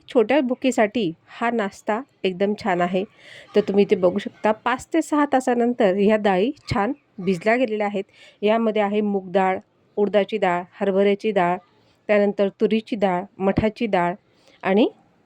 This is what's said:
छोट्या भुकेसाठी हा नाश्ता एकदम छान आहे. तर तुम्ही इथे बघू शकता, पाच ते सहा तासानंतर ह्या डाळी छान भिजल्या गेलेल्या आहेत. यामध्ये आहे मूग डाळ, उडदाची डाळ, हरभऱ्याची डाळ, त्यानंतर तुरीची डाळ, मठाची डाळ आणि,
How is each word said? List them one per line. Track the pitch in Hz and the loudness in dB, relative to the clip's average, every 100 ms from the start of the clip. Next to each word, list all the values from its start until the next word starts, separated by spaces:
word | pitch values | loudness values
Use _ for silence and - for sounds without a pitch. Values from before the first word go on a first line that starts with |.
| - | -2
छोट्या | 262 214 277 | 0 2 2
भुकेसाठी | 247 247 262 247 214 247 180 170 _ | 0 -2 -2 0 0 0 -4 -6 _
हा | - 233 | -8 -4
नाश्ता | 233 196 - - 214 277 _ | -2 -4 -6 -6 -6 -6 _
एकदम | 196 180 202 208 | -6 -2 -2 -2
छान | 214 175 | -2 0
आहे. | 180 185 214 _ - - - 208 | 0 -2 -6 _ -20 -20 -4 -2
तर | |
तुम्ही | 208 196 | 0 2
इथे | 202 196 | 2 2
बघू | 180 190 | 2 0
शकता, | - - 208 | -6 -4 -2
पाच | 214 - 247 - | -2 -2 -4 -2
ते | 330 | -2
सहा | - 302 285 | 0 0 0
तासानंतर | 262 262 240 233 240 196 | 0 0 0 0 2 2
ह्या | 190 202 214 | 4 2 2
डाळी | 208 185 226 - - | 2 0 0 -4 -6
छान | 233 208 285 _ - | -2 -2 -4 _ -8
भिजल्या | 180 180 208 240 | -4 -2 0 0
गेलेल्या | 240 214 208 | 0 -2 -4
आहेत. | 202 - _ - _ | -4 -8 _ -20 _
यामध्ये | 202 226 226 214 | 0 2 0 0
आहे | 202 208 | 0 0
मूग | 208 196 185 | -2 -2 -2
डाळ, | 185 190 190 - _ _ - | 0 0 -2 -8 _ _ -2
उडदाची | 202 208 196 214 | 0 0 0 0
डाळ, | 190 175 180 - | 0 -2 -4 -4
हरभऱ्याची | 202 190 202 202 220 | 0 2 2 2 0
डाळ, | 196 175 185 - _ _ _ - | 0 0 -2 -8 _ _ _ 0
त्यानंतर | 208 208 196 196 | 2 2 0 -2
तुरीची | - 214 220 - 220 | 0 0 0 -2 -2
डाळ, | 190 180 202 - | -2 -2 -6 -4
मठाची | 190 190 220 214 233 | -2 0 -2 -2 -2
डाळ | 190 175 196 _ _ _ _ | 0 0 -4 _ _ _ _
आणि, | - 190 320 - _ _ | 0 2 2 -2 _ _